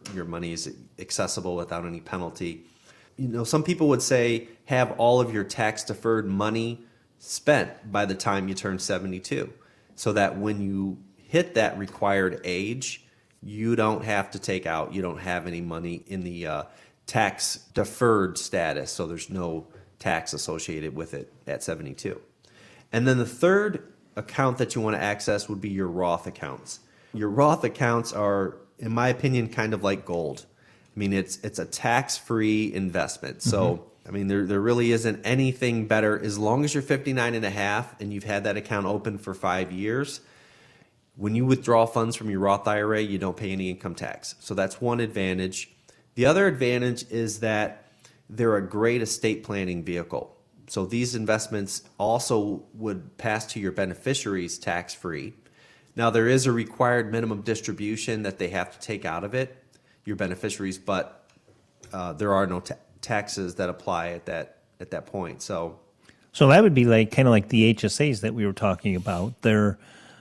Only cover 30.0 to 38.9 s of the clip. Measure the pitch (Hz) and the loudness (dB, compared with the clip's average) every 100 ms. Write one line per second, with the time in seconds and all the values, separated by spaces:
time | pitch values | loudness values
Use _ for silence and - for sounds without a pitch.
30 | - 85 76 65 - _ _ _ _ 104 | -2 -4 -4 -6 -14 _ _ _ _ -4
31 | 98 98 92 - 110 - 82 - 120 123 | 0 0 -2 -6 -8 -6 -8 -4 0 2
32 | 135 - - 113 107 107 107 98 92 87 | 0 -6 -2 0 2 2 0 -2 -2 -2
33 | 73 - 67 - - 101 90 87 - _ | -4 -6 -10 -4 0 4 2 0 -6 _
34 | - 101 98 101 95 98 113 120 117 113 | -10 -4 0 0 2 2 2 4 4 2
35 | 113 101 104 131 131 127 123 117 107 107 | 0 -2 0 2 2 0 0 0 2 2
36 | 107 104 107 104 107 131 147 147 135 135 | 2 0 -2 -2 0 2 0 -2 0 -2
37 | 139 127 120 117 104 101 101 107 127 - | 0 0 0 0 -2 -2 0 -2 -4 -10
38 | 104 101 107 101 104 101 - 104 95 | -10 -8 -4 -2 -2 -4 -4 -2 -2